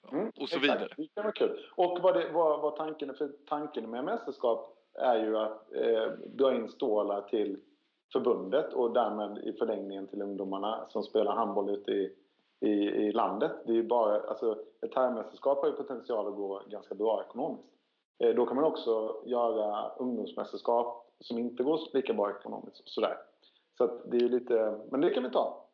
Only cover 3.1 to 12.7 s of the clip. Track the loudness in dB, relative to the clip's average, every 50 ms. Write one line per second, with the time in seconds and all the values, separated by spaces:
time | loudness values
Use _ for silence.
3.1 | -4 -6 -6 -6 -6 -14 -8 -6 -4 -4 -4 -6 -6 -8 -8 -6 -6 -6 -4 -4
4.1 | -4 -4 -6 -8 -8 0 2 2 2 0 -2 -12 -18 _ _ _ _ 0 2 4
5.1 | 4 4 2 2 2 0 0 -2 -4 -10 -14 -8 -2 0 2 4 4 2 2 -2
6.1 | -4 -6 -12 -14 0 2 4 4 4 2 -2 -6 -6 -4 -2 0 2 2 2 0
7.1 | -2 -4 -4 -2 0 0 0 0 -2 -8 -10 _ _ _ _ _ _ _ _ _
8.1 | -4 0 2 2 2 2 0 0 0 0 0 0 0 2 2 4 4 2 2 2
9.1 | 0 -2 -4 -4 -6 -6 -6 -8 -2 -2 -2 -2 0 -4 -4 -8 -8 -10 -10 -8
10.1 | -6 -6 -6 -6 -4 -6 -4 -4 -4 -4 -2 -2 -4 -4 -8 -6 -6 -6 -6 2
11.1 | 2 2 4 4 2 0 0 0 0 0 0 0 -2 -4 -2 0 0 0 0 -2
12.1 | -4 _ _ _ _ _ _ _ _ _ 2 2